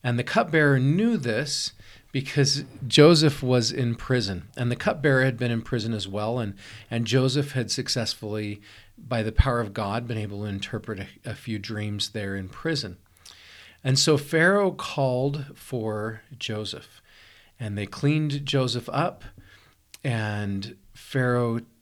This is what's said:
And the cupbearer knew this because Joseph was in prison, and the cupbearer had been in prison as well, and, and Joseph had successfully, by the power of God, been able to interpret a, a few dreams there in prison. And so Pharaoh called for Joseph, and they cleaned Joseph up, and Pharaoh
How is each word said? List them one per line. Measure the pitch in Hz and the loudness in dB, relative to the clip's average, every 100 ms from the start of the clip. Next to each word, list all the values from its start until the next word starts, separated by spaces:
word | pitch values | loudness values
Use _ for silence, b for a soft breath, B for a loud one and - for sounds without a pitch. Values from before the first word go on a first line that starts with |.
And | 123 120 | 0 -2
the | |
cupbearer | 127 220 220 160 147 135 | 0 0 2 4 6 6
knew | 135 170 226 220 | 4 4 2 0
this | 120 110 143 - - - B B B | 0 -2 -2 -4 -6 -10 B B B
because | 135 135 147 135 139 - - 120 | -6 -2 2 2 2 -4 -10 2
Joseph | - 151 165 151 139 | 8 10 10 6 2
was | 127 127 110 | 2 2 2
in | 135 120 113 | 0 0 -2
prison, | - 123 98 90 - - | 0 0 0 -6 -10 -4
and | 123 | -2
the | 120 | 0
cupbearer | - 160 143 135 | -2 2 4 4
had | 131 113 | 4 2
been | 120 | -2
in | 117 | -2
prison | 113 120 107 | -2 -2 -2
as | 110 98 | -4 -4
well, | 98 107 123 | -4 -2 -2
and, | 107 98 B B B | -4 -8 B B B
and | 117 110 | -4 2
Joseph | 127 131 135 139 | 4 4 2 -2
had | 131 113 | -4 -4
successfully, | - 123 127 110 - 107 107 104 101 B B B - | -4 -2 -2 -4 -6 -6 -6 -6 -8 B B B -20
by | 120 120 | -6 -2
the | 110 | -2
power | 110 135 120 | 0 0 0
of | 107 | -2
God, | 98 101 110 120 | -4 -4 -4 -4
been | 113 | -6
able | 104 101 | -6 -6
to | 104 | -6
interpret | 98 - 110 110 98 | -6 -6 -8 -8 -10
a, | 95 - 120 | -10 -12 -12
a | 104 | -10
few | - 107 | -8 -8
dreams | 104 107 104 104 - | -6 -6 -4 -4 -6
there | 110 98 98 | -6 -6 -6
in | 95 | -8
prison. | - 160 151 104 90 _ B B B B B B B | -8 -4 -4 -6 -12 _ B B B B B B B
And | 131 135 | 0 2
so | - 151 | 4 2
Pharaoh | 147 160 170 202 196 | 2 4 6 6 2
called | - - - 135 127 139 147 139 - | 0 -6 0 0 2 0 -2 -8 -14
for | - 127 110 107 110 110 _ 120 | -8 -4 -4 -4 -6 -8 _ -12
Joseph, | - 107 101 - - - b b b b b _ | -8 -6 -6 -10 -16 -20 b b b b b _
and | 110 101 | -6 -4
they | 101 | -6
cleaned | - 143 156 151 143 143 | -2 2 2 0 -4 -2
Joseph | 139 127 120 - | 0 0 -2 -4
up, | 135 170 - - - b b b b _ - | -2 -2 -4 -20 -20 b b b b _ -8
and | 139 113 107 104 101 98 101 - - | -4 -2 -2 -4 -4 -4 -6 -14 -20
Pharaoh | - - 135 123 123 120 117 117 _ | -20 -6 -2 2 2 0 -2 -8 _